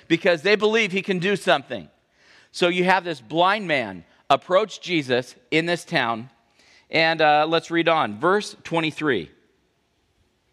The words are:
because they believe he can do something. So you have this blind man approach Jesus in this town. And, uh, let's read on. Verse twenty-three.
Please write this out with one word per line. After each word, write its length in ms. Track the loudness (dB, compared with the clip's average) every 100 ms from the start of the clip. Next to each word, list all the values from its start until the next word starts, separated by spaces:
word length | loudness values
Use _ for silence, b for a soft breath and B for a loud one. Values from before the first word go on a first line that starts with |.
| B
because 340 | 0 2 2
they 140 | 2 2
believe 360 | 2 0 0
he 100 | -4
can 180 | -2 -2
do 160 | 0 -2
something. 540 | 0 0 0 -12 -12 _ _ b b b b
So 180 | -2 0
you 160 | 2 2
have 180 | 2
this 160 | 0 -10
blind 480 | -6 0 2 0 -2
man 380 | -2 -2 -8 -18 b b
approach 500 | -2 2 0 0 -8
Jesus 540 | -4 -4 0 -2 -2 -14 -2
in 140 | -2 0
this 180 | -4
town. 460 | -2 -2 -2 -4 -8 _ _ b b b b
And, 320 | 0 0 2
uh, 240 | 4 4 2
let's 200 | 0 0
read 200 | 0 2
on. 280 | 2 0 -2
Verse 380 | 0 0 -2 -14
twenty-three. 680 | -6 -4 -4 -4 -2 -2 -4 _ _ _ _ _ _ _ _ _ _ _ _